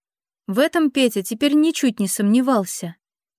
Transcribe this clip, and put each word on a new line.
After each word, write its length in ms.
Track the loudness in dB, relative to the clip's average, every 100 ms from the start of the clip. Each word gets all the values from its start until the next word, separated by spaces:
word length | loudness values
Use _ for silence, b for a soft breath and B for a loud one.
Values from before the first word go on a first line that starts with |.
| _ _ _ _ -6
В 120 | 0
этом 320 | 0 2 0
Петя 320 | 2 0 0
теперь 300 | -6 -2 0
ничуть 480 | 2 2 0 -2 -2
не 80 | -4
сомневался. 880 | -2 2 2 2 0 -2 -8 -12 -14 _ _ _